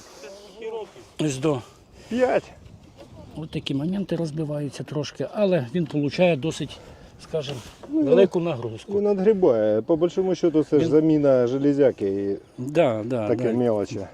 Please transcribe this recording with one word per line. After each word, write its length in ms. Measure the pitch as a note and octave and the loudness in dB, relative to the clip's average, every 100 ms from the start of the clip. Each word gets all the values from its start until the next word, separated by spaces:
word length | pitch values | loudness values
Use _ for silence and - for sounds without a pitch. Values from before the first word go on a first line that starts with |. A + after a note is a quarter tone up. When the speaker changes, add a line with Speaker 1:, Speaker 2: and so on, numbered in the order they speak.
| - - - - - - - A3+ G3 - - - | -18 -20 -20 -20 -20 -16 -12 -12 -14 -18 -14 -4
Speaker 1:
Ось 180 | D#3 C3 | -4 -2
до. 240 | D#3 C3+ - - _ - - | -2 -2 -6 -18 _ -20 -8
Speaker 2:
П'ять. 420 | A#3 B3 G#3 - - - - - - - - - - | -2 0 0 -2 -12 -20 -20 -20 -20 -20 -20 -18 -14
Speaker 1:
Отакі 380 | D#3+ D#3 - | -10 -8 -6
моменти 420 | C3+ D#3 G3 F#3 E3 | -4 -4 -4 -4 -4
розбиваються 680 | E3 D3+ D3 D3 D3 - | -4 -6 -6 -6 -6 -8
трошки, 440 | C3+ D3+ C#3 - C3+ | -8 -6 -6 -6 -8
але 340 | - G3+ F3 A#2+ F3 | -2 0 2 0 -4
він 100 | D#3+ | -4
получає 500 | D3 C#3+ - F3+ D3+ | -2 -2 2 2 2
досить, 440 | D#3 - D3 - - - - - | -2 -6 -10 -12 -20 -20 -20 -20
скажімо, 340 | - D#3+ C#3 - - - - | -8 -6 -6 -10 -14 -18 -6
Speaker 2:
Ну, 100 | D#4 | -2
він 100 | C#4+ | 4
Speaker 1:
велику 300 | - G3 F3+ | 6 4 2
нагрузку. 540 | E3+ C3 A#2 A2 - | -2 -4 -8 -10 -6
Speaker 2:
Він 100 | G3+ | -2
надгрібає. 800 | G3+ G3+ F#3+ G3+ F3+ A#2 G#2+ G#2+ | 0 2 2 4 4 4 4 2
По 140 | A2+ E3 | 2 2
большому 400 | F3 F#3+ F#3 F3 | 2 0 -2 0
счету, 280 | F3 D#3 | 2 2
це 160 | C#3+ D3+ | 2 2
ж 60 | E3 | 4
Speaker 1:
Він 60 | |
Speaker 2:
заміна 560 | D3+ D#3 D3+ C#3+ B2+ A#2+ | 4 4 4 4 4 2
железяки 580 | C3+ C#3+ C#3 C3+ - G2+ G2 G2+ | 2 2 4 2 2 -2 -2 -4
і 60 | G2 - - | -6 -8 -12
Speaker 1:
Да, 440 | B2+ D3+ D3+ A2 G#2+ | -4 0 2 0 -2
да, 220 | B2+ G#2+ | -2 -2
Speaker 2:
таке 160 | A#2 | -2
Speaker 1:
да. 100 | B2 | 0
Speaker 2:
мелочі. 460 | A#2 B2 G#2+ G2 G#2+ F#2 | 0 0 0 -2 -6 -12